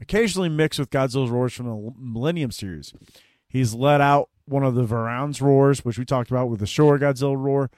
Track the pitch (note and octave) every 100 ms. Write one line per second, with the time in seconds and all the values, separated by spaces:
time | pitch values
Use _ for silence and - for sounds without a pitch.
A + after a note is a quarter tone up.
0 | - G3+ A#3 F3+ F3 D3+ D#3 - C#3 C#3
1 | C3+ B2 B2+ A#2+ B2+ - B2 G#2+ G#2+ B2+
2 | B2+ A2+ C#3 E3+ C3+ - G2+ D#2+ C#2+ -
3 | _ _ _ _ _ C3 B2 A2+ C3+ D3
4 | C#3+ C#3+ - _ - C#3 C3+ B2 A#2+ A#2
5 | A2+ A#2+ D3 C#3+ C#3 C3+ C#3 C#3 A#2+ A#2
6 | B2 C3+ A#2+ B2 B2+ A2+ G2+ - D3+ C#3+
7 | C#3+ C3 C#3 C#3 C#3 C#3 C3